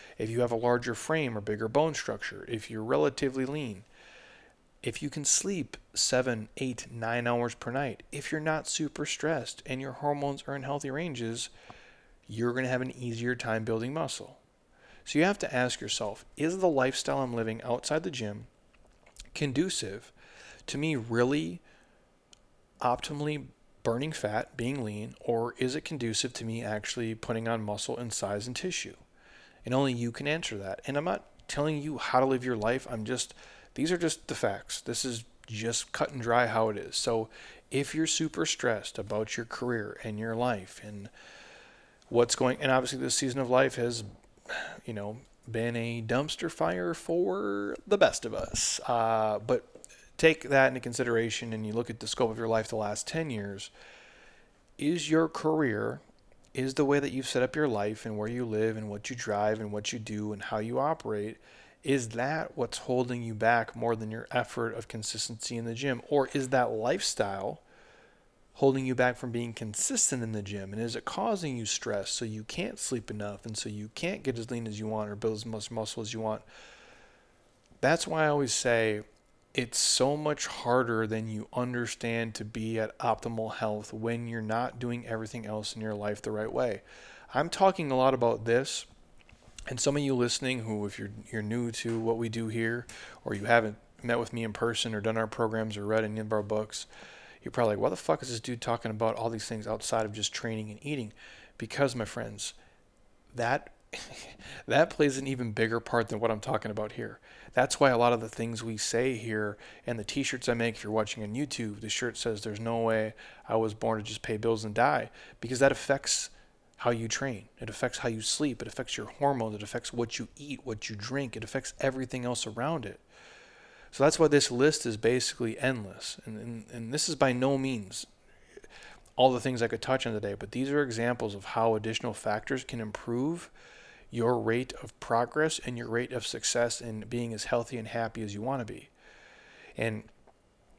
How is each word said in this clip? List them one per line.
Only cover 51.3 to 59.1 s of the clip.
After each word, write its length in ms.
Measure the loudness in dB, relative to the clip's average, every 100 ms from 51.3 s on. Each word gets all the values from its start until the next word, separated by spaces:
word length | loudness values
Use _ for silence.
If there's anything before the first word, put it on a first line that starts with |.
| -2 -4
and 120 | -4 -2
you 80 |
look 160 | -2 -2
at 100 | -6
the 80 | -4
scope 240 | 0 0
of 60 | 2
your 100 | 2
life 200 | 2 2
the 80 | -2
last 320 | -2 -4 -4
ten 220 | -4 -2
years, 400 | -4 -4 -8 -12 -16 -20 -20 -20 -20 -20 -20 -20 _ _ -4
is 320 | 0 0 4
your 180 | 4 4
career, 720 | 2 2 4 2 2 0 -4 -10 -20 -20 -20 -10
is 200 | -4 -2
the 120 | 2 4
way 140 | 4
that 120 | 2
you've 160 | -2 -2
set 160 | 2
up 120 | 2 2
your 120 | 2
life 380 | 2 0 -2 -6
and 120 | -4
where 100 | -4
you 180 | -4 -2
live 320 | 2 2 0
and 120 | -6
what 200 | -8
you 60 | -8